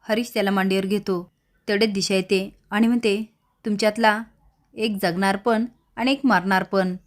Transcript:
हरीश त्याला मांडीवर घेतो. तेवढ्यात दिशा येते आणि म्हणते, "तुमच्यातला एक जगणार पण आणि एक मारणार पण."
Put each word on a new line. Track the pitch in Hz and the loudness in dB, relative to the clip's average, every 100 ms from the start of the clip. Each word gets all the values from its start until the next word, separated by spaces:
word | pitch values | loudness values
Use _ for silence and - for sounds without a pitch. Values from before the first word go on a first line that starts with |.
हरीश | - 220 240 | -2 -2 -2
त्याला | 220 196 | -2 0
मांडीवर | 196 190 190 196 | 2 2 0 0
घेतो. | 208 - 185 180 _ _ _ - | -2 -2 -4 -4 _ _ _ -4
तेवढ्यात | 202 220 | 0 0
दिशा | 196 185 196 | 0 0 -2
येते | 185 190 196 - _ | 0 -2 -2 -14 _
आणि | 208 226 | 0 2
म्हणते, | 240 226 202 220 _ _ _ 226 | 2 0 -2 -4 _ _ _ -6
"तुमच्यातला | 208 220 214 220 214 226 _ _ _ _ | 0 0 2 0 0 -6 _ _ _ _
एक | - 220 196 | -6 -4 -2
जगणार | 190 170 196 196 | -2 0 0 0
पण | 220 220 233 _ _ - | 0 0 -2 _ _ -6
आणि | 240 | -2
एक | 277 | 0
मारणार | 269 190 185 190 | 2 2 2 -2
पण." | 190 196 185 185 | 0 0 0 -4